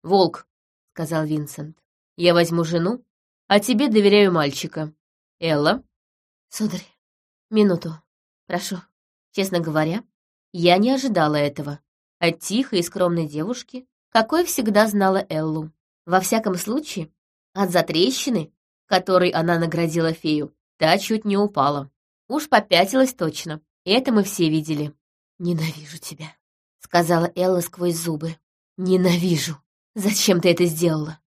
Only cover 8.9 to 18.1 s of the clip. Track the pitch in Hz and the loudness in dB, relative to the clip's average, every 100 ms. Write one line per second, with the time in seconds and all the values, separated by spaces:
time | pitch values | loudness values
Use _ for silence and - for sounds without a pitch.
8.9 | _ _ _ _ - 196 180 160 151 156 | _ _ _ _ -6 -2 -2 -2 -2 -2
9.9 | 190 - _ _ _ _ 180 175 185 226 | -4 -10 _ _ _ _ 0 4 4 4
10.9 | 269 262 185 151 151 147 143 143 143 _ | 0 0 0 2 2 -2 -4 -10 -10 _
11.9 | _ _ _ 170 170 - 214 262 196 170 | _ _ _ -2 -2 -4 -4 -2 -2 -4
12.9 | 196 180 170 151 147 165 247 - 254 254 | -2 0 0 -4 -6 -6 -8 -10 -18 -18
13.9 | _ _ 226 226 320 349 - 220 208 220 | _ _ 0 2 0 0 -2 0 2 2
14.9 | 208 190 190 - 156 160 156 156 _ _ | 2 2 0 -2 -4 -4 -6 -8 _ _
15.9 | _ - 185 185 220 220 180 208 262 311 | _ 0 0 0 -2 -2 -4 -4 -6 -6
16.9 | - 160 _ _ _ _ 190 190 175 160 | -12 -12 _ _ _ _ -4 0 0 0
17.9 | 160 214 | 0 0